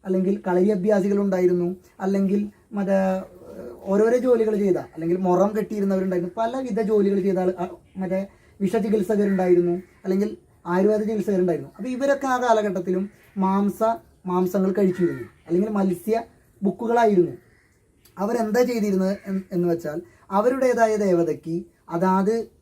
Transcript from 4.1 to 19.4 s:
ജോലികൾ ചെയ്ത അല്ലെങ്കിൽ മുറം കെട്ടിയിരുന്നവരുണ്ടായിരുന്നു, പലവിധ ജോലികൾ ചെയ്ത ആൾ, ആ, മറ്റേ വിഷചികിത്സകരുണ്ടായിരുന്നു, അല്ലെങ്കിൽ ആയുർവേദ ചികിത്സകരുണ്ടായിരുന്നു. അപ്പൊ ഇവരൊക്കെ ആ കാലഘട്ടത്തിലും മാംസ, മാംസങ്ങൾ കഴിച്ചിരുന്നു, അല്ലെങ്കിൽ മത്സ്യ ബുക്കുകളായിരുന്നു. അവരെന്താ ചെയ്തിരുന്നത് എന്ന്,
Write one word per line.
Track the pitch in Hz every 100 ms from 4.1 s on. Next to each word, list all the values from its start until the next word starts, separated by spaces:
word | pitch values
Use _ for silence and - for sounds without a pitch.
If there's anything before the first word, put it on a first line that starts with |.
| 247
ജോലികൾ | 254 233 220 214
ചെയ്ത | 202 175
അല്ലെങ്കിൽ | - 160 165 180
മുറം | 185 180 202 214
കെട്ടിയിരുന്നവരുണ്ടായിരുന്നു, | 202 214 196 190 190 180 175 -
പലവിധ | 226 262 254 208
ജോലികൾ | 214 214 196 196
ചെയ്ത | 190 185
ആൾ, | 185 180
ആ, | 175 - _ 190
മറ്റേ | 185 190 196 _ _ _
വിഷചികിത്സകരുണ്ടായിരുന്നു, | 196 226 214 214 190 208 202 190 185 175 175 175 - _
അല്ലെങ്കിൽ | 190 190 214 - _ _ 170
ആയുർവേദ | 180 202 214
ചികിത്സകരുണ്ടായിരുന്നു. | 214 220 190 190 180 151 135 -
അപ്പൊ | 247
ഇവരൊക്കെ | 247 277 277 269
ആ | 254
കാലഘട്ടത്തിലും | 247 220 208 185 180 185 202 - _ 196
മാംസ, | 190 196 202 180 220 226 _ _ 185
മാംസങ്ങൾ | 180 185 196 190
കഴിച്ചിരുന്നു, | 190 190 180 170 135 117 _ -
അല്ലെങ്കിൽ | 175 220
മത്സ്യ | 202 190 175 - 226 - _ _ _
ബുക്കുകളായിരുന്നു. | 196 - 226 240 226 190 160 - _ _ _ _ _ _ _ -
അവരെന്താ | 202 240 220 226
ചെയ്തിരുന്നത് | 247 240 208 190 190 196 196
എന്ന്, | 190